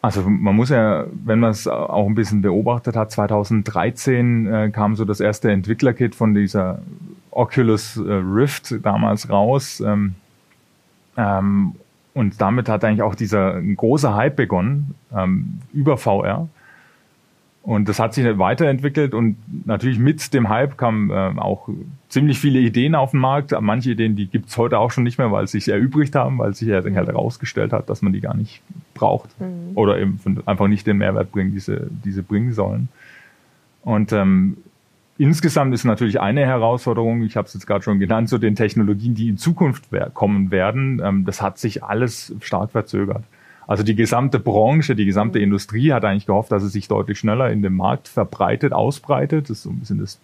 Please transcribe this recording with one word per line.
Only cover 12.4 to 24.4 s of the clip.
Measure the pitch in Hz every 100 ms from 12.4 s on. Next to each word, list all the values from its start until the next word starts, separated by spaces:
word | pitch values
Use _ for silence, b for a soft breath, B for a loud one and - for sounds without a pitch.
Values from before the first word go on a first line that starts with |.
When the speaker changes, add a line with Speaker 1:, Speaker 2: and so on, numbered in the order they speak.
Speaker 1:
damit | 98 123 113
hat | 110
eigentlich | 107 104
auch | 107
dieser | 95 110 104 95 90
große | 87 98 113 143 135
Hype | 104 127
begonnen, | 139 113 95 98 143 143 - _
ähm, | 110 92 92 - - -
über | 143 139 135
V | - 101
R. | 98 104 165 b b b b b b b _ _ _ _
Und | - 110 104
das | 104
hat | 110
sich | 139 123 104
weiterentwickelt | 92 123 165 135 139 135 143
und | 110 113 104 - - -
natürlich | 104 120 117
mit | 127 160 -
dem | 139 113
Hype | 110 143 139
kamen, | 120 110 101
ähm, | 98 95 98
auch | 98 98 - - - - _
ziemlich | - 147 139
viele | 147 131
Ideen | 120 117 135 160
auf | 135
den | 143
Markt. | 131 139 143 -
Manche | 107 110 123
Ideen, | 113 113 104
die | 98
gibt's | 120